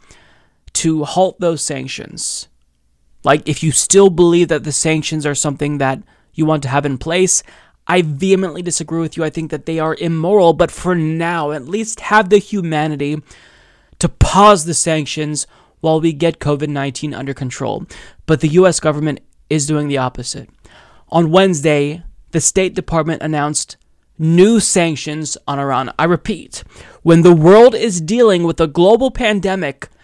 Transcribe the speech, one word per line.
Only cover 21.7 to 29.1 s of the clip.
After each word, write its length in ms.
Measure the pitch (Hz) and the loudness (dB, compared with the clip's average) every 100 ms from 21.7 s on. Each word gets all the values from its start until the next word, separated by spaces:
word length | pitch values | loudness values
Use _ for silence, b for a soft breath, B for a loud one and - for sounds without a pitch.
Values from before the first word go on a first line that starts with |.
| 143 143 165 - - _ | 0 -2 -6 -16 -20 _
the 100 | 165 | -4
State 340 | - 190 185 | -2 0 -2
Department 480 | - - 165 156 160 | -4 -4 -2 -2 -4
announced 540 | 156 151 147 151 - - _ _ _ - | -4 -4 -4 -6 -10 -14 _ _ _ -4
new 440 | 160 170 202 233 | 2 6 6 4
sanctions 760 | - 185 165 147 156 151 151 - - | 2 0 0 -4 -8 -10 -10 -10 -8
on 100 | 139 | -6
Iran. 340 | 139 127 127 - | -2 -4 -4 -2
I 60 | |
repeat, 580 | 165 175 - 196 - - - B B B | 0 0 -2 -8 -10 -18 -20 B B B
when 200 | 165 165 | 4 6
the 120 | 175 | 8
world 400 | 165 165 214 247 | 8 8 8 8
is 260 | 226 233 175 | 6 -2 -4
dealing 440 | 160 240 226 180 | -2 2 4 4
with 160 | 170 160 | 0 0
a 80 | 160 | 0
global 420 | 175 185 226 262 | 2 4 4 2